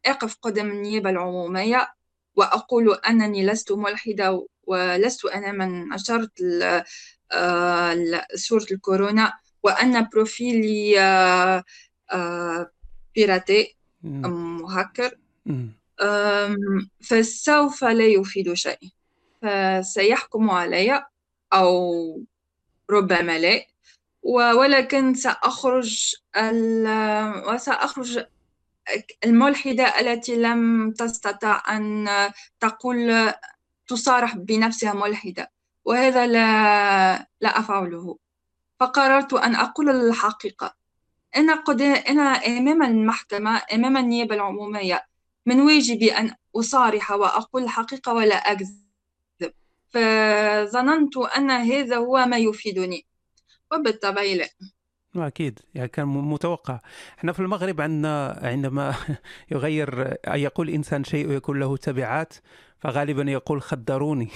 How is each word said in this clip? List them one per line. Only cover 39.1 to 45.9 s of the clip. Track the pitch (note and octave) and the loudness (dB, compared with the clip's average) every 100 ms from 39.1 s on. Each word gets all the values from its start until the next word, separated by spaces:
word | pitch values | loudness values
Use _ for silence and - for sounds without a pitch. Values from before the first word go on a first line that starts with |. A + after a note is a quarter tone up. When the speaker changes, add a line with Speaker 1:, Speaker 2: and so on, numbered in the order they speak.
| C4+ C4+ | 4 2
Speaker 1:
أن | C4 A#3+ A3+ | 0 2 0
أقول | B3+ - D4 | -2 0 2
الحقيقة. | B3+ A#3 A3+ G#3 G#3+ G3+ - - - _ _ _ _ _ C4 | 4 4 2 0 -2 -8 -8 -10 -12 _ _ _ _ _ 2
أنا | D#4 D#4 | 4 4
قد-، | D#4 B3 | 0 2
أنا | C#4+ C#4 - C#4+ | 2 2 2 2
أمام | C#4+ C4 A3+ A#3+ C4 D#4+ | 4 2 0 0 2 4
المحكمة، | C4+ A3+ A3 A3 - G3+ G#3+ A3+ - | 4 4 2 0 -4 -4 -2 -2 -2
أمام | A3 B3+ C4+ | 0 2 2
النيابة | A#3+ A#3 A#3 G#3 | 2 0 -2 -2
العمومية، | G3+ G3+ G#3 G#3+ F#3 F3 - _ _ _ A#3+ | -4 -6 -8 -6 -2 -4 -6 _ _ _ 2
من | B3+ | 4
واجبي | D4 D4+ A#3+ | 6 6 4